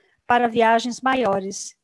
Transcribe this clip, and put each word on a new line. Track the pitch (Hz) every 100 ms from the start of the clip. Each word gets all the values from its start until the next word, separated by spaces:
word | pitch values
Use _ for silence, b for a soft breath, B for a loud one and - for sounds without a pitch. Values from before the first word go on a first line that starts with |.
| b b -
para | 240 240
viagens | 226 226 233 240 226
maiores | 247 262 220 196 190 202 - -